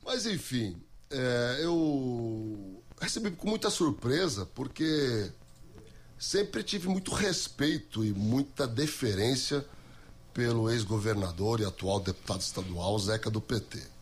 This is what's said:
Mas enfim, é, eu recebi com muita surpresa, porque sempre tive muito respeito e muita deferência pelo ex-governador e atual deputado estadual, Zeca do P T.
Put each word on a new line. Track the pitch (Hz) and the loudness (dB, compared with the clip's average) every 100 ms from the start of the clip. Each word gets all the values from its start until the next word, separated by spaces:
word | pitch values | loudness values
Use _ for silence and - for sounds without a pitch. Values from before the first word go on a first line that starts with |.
Mas | - 247 | -4 -2
enfim, | 220 180 - 127 107 85 - - - | 0 -2 0 0 0 -4 -12 -20 -8
é, | 139 127 120 120 131 | -2 2 4 2 2
eu | 165 170 156 139 127 120 117 110 107 104 98 92 - - | 2 4 4 2 0 -2 -2 -2 -4 -8 -10 -14 -18 -6
recebi | 170 - 208 | -4 -2 -2
com | 170 202 | -2 0
muita | 214 214 | 0 2
surpresa, | - 160 107 117 147 185 101 90 | 4 2 2 2 2 2 -2 -4
porque | - 139 - 160 156 135 113 95 - - - - - - - - - | -6 -6 0 2 4 2 2 -2 -8 -18 -20 -20 -18 -18 -18 -18 -8
sempre | - 196 208 220 | 0 2 2 -2
tive | - 202 180 | -2 -2 0
muito | 190 190 | 0 0
respeito | - 202 175 - - 147 156 - 107 | 2 2 2 -2 0 2 2 -2 0
e | 107 | 2
muita | 98 107 127 139 - 131 | 2 4 4 2 0 0
deferência | 117 151 - 120 95 110 131 - 143 143 - - - - - - | 2 0 2 2 4 4 2 2 -2 -2 -12 -18 -18 -18 -20 -8
pelo | - 120 117 110 | 0 2 4 4
ex-governador | 120 101 110 107 104 92 85 104 117 | 2 2 0 2 0 0 0 2 2
e | 101 | 0
atual | - 95 101 | 0 0 2
deputado | 92 90 - 95 | 0 -4 -4 -4
estadual, | - - 95 85 90 107 | -4 -4 -4 -2 0 2
Zeca | 98 110 113 | 2 0 0
do | 110 | -2
P | - 117 | 0 -2
T. | - - - - | -2 -10 -12 -16